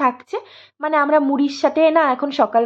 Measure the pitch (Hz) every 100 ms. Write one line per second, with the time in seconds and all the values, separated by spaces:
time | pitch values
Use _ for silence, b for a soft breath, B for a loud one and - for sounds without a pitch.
0 | 262 247 - 440 - B B - 302 311
1 | 285 302 269 277 285 - 294 311 320 320
2 | 294 254 285 277 214 226